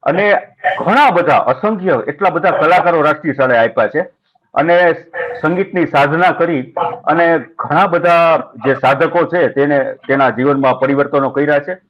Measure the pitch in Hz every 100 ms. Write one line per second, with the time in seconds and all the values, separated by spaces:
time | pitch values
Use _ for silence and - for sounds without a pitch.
0 | - 170 208 196 - _ 180 185 170 240
1 | 285 180 170 131 - 131 208 220 185 131
2 | 110 143 196 170 180 156 156 180 175 165
3 | 151 147 160 127 127 120 113 - 107 151
4 | 190 _ _ _ _ - 156 175 175 156
5 | - - - - 156 180 190 185 160 143
6 | 143 160 180 147 170 151 127 - 180 -
7 | - 156 170 165 - - 143 151 196 170
8 | 175 170 165 156 - - 135 127 127 135
9 | 160 170 165 180 135 135 143 143 131 -
10 | - 139 131 113 135 139 135 127 135 139
11 | 139 143 135 135 147 147 151 185 _